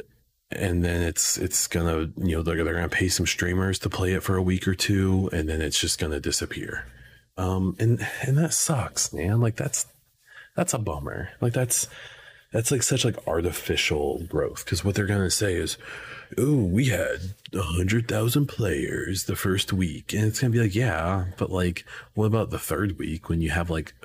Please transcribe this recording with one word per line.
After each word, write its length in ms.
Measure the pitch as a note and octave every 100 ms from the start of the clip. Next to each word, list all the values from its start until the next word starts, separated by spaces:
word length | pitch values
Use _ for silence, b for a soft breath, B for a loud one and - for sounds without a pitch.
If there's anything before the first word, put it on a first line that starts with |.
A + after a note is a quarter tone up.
| - _ _ _ -
and 340 | - F#2+ F2 F2
then 160 | E2+
it's, 360 | E2+ - - -
it's 300 | - - -
gonna, 420 | F2 E2+ D#2+ D#2+ -
you 200 | F2+ E2
know, 40 |
they're, 220 | E2 E2
they're 100 | D#2+
gonna 140 | E2+ E2
pay 220 | - F#2
some 180 | - E2+
streamers 520 | - F2+ F#2 F#2+ F#2
to 100 | G2
play 240 | - F#2
it 100 | F#2
for 140 | - F#2
a 40 |
week 260 | F2+ F#2 -
or 80 | F#2
two, 540 | - G2 F#2+ F#2+ F#2+
and 160 | E2+ D#2
then 120 | D#2+
it's 180 | D2+ -
just 200 | E2+ -
gonna 220 | D#2 D2
disappear. 640 | D2 - - - - - - B B B B -
Um, 380 | F#2 F#2+ F#2+ -
and, 260 | A2+ A#2 A2+ -
and 160 | C3 C#3
that 160 | E3
sucks, 580 | - - C#3 E2+ - -
man. 300 | D2+ F2 A2+
Like, 160 | A#2 A#2
that's, 280 | C#3 - - _ _ _ B B B -
that's 180 | F3
a 60 | B2+
bummer. 500 | G2+ D2 C2+ G1+ F#2 -
Like, 100 | A#2+
that's, 360 | B2 B2 - - B B B B B B
that's, 180 | A2+ A#2
like, 120 | C3
such, 200 | - C3+
like, 240 | A#2+ - -
artificial 960 | D#2+ F2 - - D#2+ - D2+ C#2+ B1+ E2
growth. 360 | D2+ C#2 - -
'Cause 160 | F2+
what 140 | G2+ F#2+
they're 100 | G2
gonna 240 | G2+ F2+
say 260 | - G#2 E2+
is, 220 | D#2+ - B B B B B -
"Ooh, 240 | C3+ C#3+
we 220 | F#2 G2 C3+
had 480 | F2+ B1 A#1 F#2 - -
a 80 | F#2
hundred 460 | E2 F2 F#2 A#2 A#2
thousand 380 | A2 A#2 D3 C#3+
players 800 | - G#2 C#2+ - - - F#2 -
the 100 | F#2
first 380 | G2 F#2 -
week." 400 | F#2+ F2+ C2+ -
And 100 | G2+
it's 160 | G#2+ A2
gonna 140 | B2+
be 80 | A#2
like, 140 | A2+ G2
"Yeah, 500 | B2+ D#2+ E2+ G2 F#2 -
but, 120 | -
like, 340 | F#2 F2+ F2 - B B
what 140 | - G#2+
about 240 | A2 G2
the 80 | D#2
third 380 | - D#2 G2+ -
week 300 | - D#2+ -
when 140 | E2
you 80 | D#2+
have, 200 | E2 E2+
like, 240 | D#2+ - -